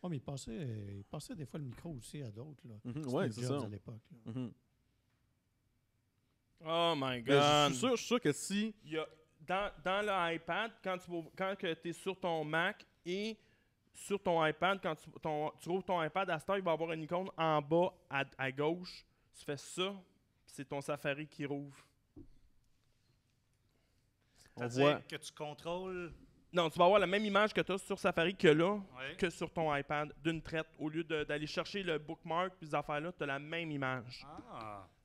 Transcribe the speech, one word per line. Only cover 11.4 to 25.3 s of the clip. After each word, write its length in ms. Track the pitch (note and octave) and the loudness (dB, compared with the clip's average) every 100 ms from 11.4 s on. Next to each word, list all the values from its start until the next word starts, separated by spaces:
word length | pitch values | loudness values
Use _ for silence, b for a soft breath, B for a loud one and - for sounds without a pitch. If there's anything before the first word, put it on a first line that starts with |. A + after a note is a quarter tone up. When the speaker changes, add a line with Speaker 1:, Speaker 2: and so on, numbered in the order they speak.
| F#3+ G3+ | -4 -2
Speaker 3:
que 160 | F#3+ | -4
t'es 200 | D#3+ E3+ | -4 -6
sur 260 | D#3+ - F#3 | -6 -6 -4
ton 240 | F#3 E3 | -2 0
Mac 420 | D3+ D#3+ F3+ G#3+ - _ E3+ | 0 2 0 -2 -14 _ -6
et 320 | F#3 G#3+ A3 b b b b _ | -2 -2 -6 b b b b _
sur 280 | - - G3 | -18 -4 -2
ton 220 | - E3+ D#3 | 2 4 4
iPad, 340 | D3+ F3 G3 | 4 2 2
quand 140 | F3+ D#3 | -2 -6
tu, 140 | - - | -10 -8
ton, 300 | E3 D3+ D3+ - | -4 -2 -4 -6
tu 100 | - | -4
ouvres 140 | F3+ | -4
ton 200 | F#3 F3+ | 0 0
iPad, 260 | D#3 F#3 F#3+ | 0 0 0
à 100 | D#3+ | -2
cette 100 | - | 0
heure, 80 | G3 | 0
il 60 | |
va 80 | F#3 | 2
y 20 | |
avoir 180 | D#3 E3 | 2 0
une 120 | D#3+ | -4
icône 260 | D#3 F3 F#3+ - | -2 -2 -4 0
en 240 | D#3+ D3+ | 2 2
bas 320 | C#3+ E3 F3+ - _ | 4 4 4 0 _
à, 140 | C#3 C#3 - | -2 -2 -2
à 140 | C3 | -4
gauche. 540 | C3+ D3 F3 F3+ - - _ _ - | 0 0 0 -6 -16 -20 _ _ -20
Tu 60 | |
fais 140 | - C#3+ | -8 -8
ça, 320 | - - F#3 G3 F#3 _ _ _ _ | -8 -4 -4 -4 -16 _ _ _ _
puis 80 | - | -14
c'est 100 | C#3 | -6
ton 160 | C#3+ | -6
Safari 460 | C#3 D3 D3+ C#3 D3+ | -4 -4 -2 -4 -6
qui 180 | - C#3+ | -8 -4
rouvre. 280 | C#3+ C#3+ C#3 - _ _ - - - - _ _ _ _ _ _ _ _ _ _ _ _ _ _ _ _ _ _ b b - | -4 -6 -16 -20 _ _ -20 -20 -20 -20 _ _ _ _ _ _ _ _ _ _ _ _ _ _ _ _ _ _ b b -8
Speaker 2:
On 40 | A#2+ | -4
Speaker 4:
C'est-à-dire 120 | B2 | 4
Speaker 2:
voit 180 | C#3+ C#3+ | 6 4
Speaker 4:
que 140 | - D#3 | -2 -12
tu 140 | - | -12